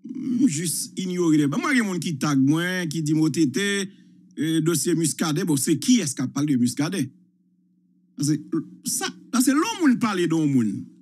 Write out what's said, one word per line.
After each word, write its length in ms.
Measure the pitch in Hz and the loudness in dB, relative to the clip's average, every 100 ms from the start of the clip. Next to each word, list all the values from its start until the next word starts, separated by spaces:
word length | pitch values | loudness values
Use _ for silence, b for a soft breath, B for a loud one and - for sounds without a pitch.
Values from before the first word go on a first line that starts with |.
| - | -12
mm, 400 | - - - 247 | -8 -2 2 2
juste 500 | 143 175 - - - | 2 -4 -4 -8 -8
ignorer 380 | 185 180 170 156 | -4 0 2 4
les 120 | 143 | 2
ba-, 100 | 185 | 0
moi, 160 | 339 | 0
gen 100 | 254 | 0
moun 160 | 214 180 | 0 -2
qui 160 | 175 143 | -4 -2
tag 240 | 156 139 | 0 4
moi, 460 | 135 160 175 185 170 | 4 2 0 -2 -4
qui 160 | 165 | -4
dit, 100 | 151 | 0
moi, 160 | 156 156 | 2 2
tété, 600 | 165 151 127 202 202 196 B B - - - | 2 0 0 -2 -2 -4 B B -20 -18 -6
euh, 240 | 156 160 | -2 0
dossier 320 | 156 160 175 | 0 0 0
Muscadet. 500 | 165 160 - 170 151 | 0 0 -2 -2 -2
Bon, 120 | 190 143 | 0 0
c'est 220 | 170 160 | 0 0
qui 220 | - 247 | 4 4
est-ce 140 | 156 | 2
qui 120 | - 127 | -4 -4
parle 180 | - - | -2 0
de 100 | 127 | 2
Muscadet? 560 | 120 - 285 185 127 _ _ _ _ _ _ _ _ _ _ - | 0 0 -4 -2 -6 _ _ _ _ _ _ _ _ _ _ -4
Parce 140 | 147 | -2
que, 260 | 147 - 160 | -2 -2 -6
euh, 100 | - - - | -6 -12 -8
ça, 220 | - 381 - - | -6 -6 -10 -4
ça, 80 | 240 | 0
c'est 100 | 262 | 2
l'homme 300 | 277 403 427 | 2 0 2
moun 160 | 311 233 | 2 2
parle 280 | 220 190 170 | 0 0 0
de 80 | |
moun. 480 | 160 151 131 110 98 - - | 2 2 2 0 -4 -12 -20